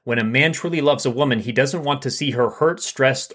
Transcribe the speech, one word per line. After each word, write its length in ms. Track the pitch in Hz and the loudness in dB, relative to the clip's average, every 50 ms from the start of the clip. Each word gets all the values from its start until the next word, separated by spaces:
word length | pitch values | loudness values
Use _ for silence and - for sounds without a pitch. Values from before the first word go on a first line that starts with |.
| _ | _
When 140 | - 120 120 | -2 -2 0
a 60 | 113 | 0
man 260 | 110 117 131 147 160 160 | 2 2 2 2 2 2
truly 280 | - - 175 170 165 | -2 -4 -4 -2 0
loves 240 | 139 143 147 - - | 2 2 2 2 0
a 60 | 139 | -2
woman, 280 | 117 127 147 143 123 113 | 0 0 0 0 0 0
he 120 | 104 120 | -2 -2
doesn't 320 | 113 123 135 139 - 175 151 | 0 0 0 0 0 -2 -2
want 180 | 143 147 139 | -2 -2 -2
to 100 | - 135 | -4 -6
see 200 | 123 - 156 143 | -6 -4 -4 -2
her 180 | 117 120 123 117 | 0 0 0 0
hurt, 320 | - - 147 160 175 - | 0 2 0 0 0 0
stressed, 520 | - - - - 135 131 135 135 - - | -6 -8 -2 2 2 2 2 0 -4 -10